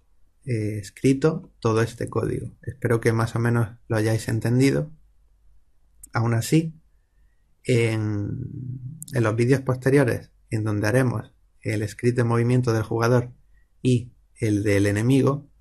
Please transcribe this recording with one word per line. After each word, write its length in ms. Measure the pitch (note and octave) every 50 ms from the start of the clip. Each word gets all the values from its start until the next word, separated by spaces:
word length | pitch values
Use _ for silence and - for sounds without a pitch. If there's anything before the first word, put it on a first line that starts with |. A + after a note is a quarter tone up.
| _ _ _ _ - _ _ _ _
eh, 340 | C3+ A#2+ G#2+ G#2+ G#2 G#2+ G#2
escrito 760 | G2 - _ - - C3 C3+ C3+ D#3 D#3 - - - - _ _
todo 220 | - A2+ A2 A2
este 280 | A2+ A2+ - - A#2 -
código. 420 | - A2+ G#2+ - - - - - - _
Espero 380 | - - - - - A2 A2+ A2+
que 140 | - A#2 A2+
más 200 | A2+ A#2 A#2 -
o 40 | A#2
menos 400 | A#2 A#2 A#2 A#2 A2+ G2 - - - -
lo 80 | A2+
hayáis 320 | A2 G#2+ A2+ A2+ A2+ - -
entendido. 640 | A2+ A2 - A#2 A#2+ B2+ C3+ C#3 C3+ D3 D3+ D#3 - - _ _ _ _ _ _ _ _ _ - _ - _ _ _ _ _ _ _ _ - _
Aún 220 | - A#2 A2+ A#2+ A#2
así, 440 | A2+ - - D#3 D#3+ E3+ D#3+ - - _ _ _ _ _ _ _ _ _ _ _ _ _ _ _ _ -
en, 1400 | - B2+ A#2 A#2 A2+ A2 A2 G#2+ G#2+ G#2 G2+ G2+ G2+ G#2+ - - - - A#2+ B2+ B2 B2+ - - - - - - -
en 100 | - B2 A2+
los 100 | G#2+ A2
vídeos 260 | A#2 A#2 B2 C#3 C3+
posteriores, 680 | C3+ C3+ B2 B2+ - C3+ C3+ D3 C3+ A2+ G#2+ G#2 - - _ _ _ -
en 120 | A#2 G#2+
donde 240 | G#2+ G#2+ G#2 G#2 G#2+
haremos 460 | G#2 A#2 C3 C3 A#2+ A2+ A2 - - _ _ _ _ _ _
el 260 | - A2+ A2 G#2+ G#2+ G2+
script 280 | - - A#2+ A#2+ B2
de 80 | B2 A#2
movimiento 480 | A#2 A#2 A#2 A#2 A#2+ B2+ B2+ B2+ A#2
del 120 | A2+ A2 G#2+
jugador 480 | - A2+ A2+ A#2 A#2+ B2+ A#2+ A#2+ B2 - _ _ _ _ _ _ _ _ _
y 300 | - C3 B2+ A#2 B2 B2 _ _ _ _ _
el 260 | - A#2 G#2+ G#2 G2+
del 240 | G2+ G#2+ G2+ G2 G2+
enemigo, 640 | G#2 G2+ G#2 A2+ B2+ C3+ C3+ B2 C3+ C#3+ C#3+ - _ _ _